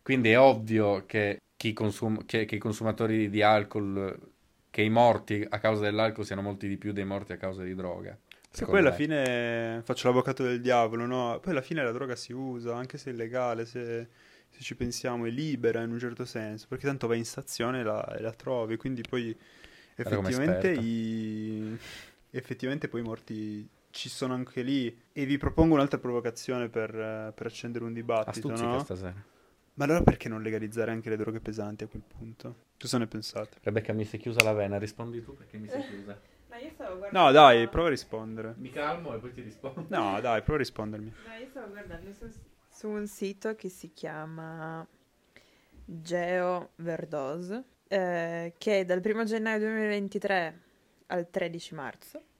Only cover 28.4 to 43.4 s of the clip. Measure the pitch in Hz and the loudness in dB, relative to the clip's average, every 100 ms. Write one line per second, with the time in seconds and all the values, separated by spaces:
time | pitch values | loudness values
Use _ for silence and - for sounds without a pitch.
28.4 | 131 113 120 131 - 92 92 95 - _ | -4 -2 0 -2 -2 -8 -8 -12 -18 _
29.4 | _ _ _ - 143 170 - - 120 110 | _ _ _ -2 2 6 6 4 -4 -4
30.4 | 110 110 107 113 110 113 113 107 107 110 | -4 -4 -4 -2 -2 -2 -4 -2 -2 -4
31.4 | 110 107 104 104 107 107 - - 113 113 | -6 -6 -6 -8 -10 -12 -14 -16 -16 -14
32.4 | 120 117 _ _ 123 123 113 110 - - | -16 -16 _ _ -2 0 0 -6 -8 -8
33.4 | 107 - - 104 - 107 104 104 120 113 | -10 -6 -2 -2 0 -2 -2 -6 -6 6
34.4 | 110 104 101 101 104 - 117 117 117 135 | 6 6 2 0 -4 -8 -10 -10 -12 -20
35.4 | - 107 107 269 269 202 202 202 _ _ | -16 -14 -8 -8 -8 -12 -14 -16 _ _
36.4 | _ 233 302 - 226 185 202 190 151 143 | _ -16 -16 -12 -12 -10 -2 6 10 12
37.4 | 143 120 117 156 170 127 - 110 110 110 | 12 12 6 2 2 0 -4 -10 -8 -10
38.4 | 110 117 127 147 147 170 156 113 123 120 | -10 -10 -10 -6 -4 -4 -6 -10 -12 -14
39.4 | 107 - 135 170 165 185 104 98 120 113 | -16 -12 -12 -10 -4 -2 0 0 2 2
40.4 | - 151 120 - 107 107 110 - 226 226 | 2 0 0 -4 -8 -8 -12 -14 -16 -14
41.4 | 269 269 214 202 196 170 190 202 226 - | -14 -14 -14 -14 -14 -14 -14 -14 -16 -16
42.4 | - _ _ - 214 208 208 - 196 196 | -20 _ _ -12 -6 -6 -6 -6 -6 -4